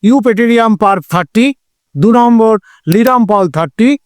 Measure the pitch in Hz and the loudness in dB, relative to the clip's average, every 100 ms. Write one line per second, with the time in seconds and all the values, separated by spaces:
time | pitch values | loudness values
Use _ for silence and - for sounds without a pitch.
0 | 202 269 240 208 233 233 226 208 202 196 | 2 0 0 -2 0 0 0 0 0 -2
1 | 151 175 175 220 262 277 _ _ _ 139 | -4 -6 -4 -2 -2 -4 _ _ _ -2
2 | 190 240 240 233 220 214 _ _ - 185 | 0 2 2 2 2 -2 _ _ -4 0
3 | 233 254 208 208 185 156 160 - 233 285 | 0 0 0 -2 -2 -4 -8 -2 -2 -2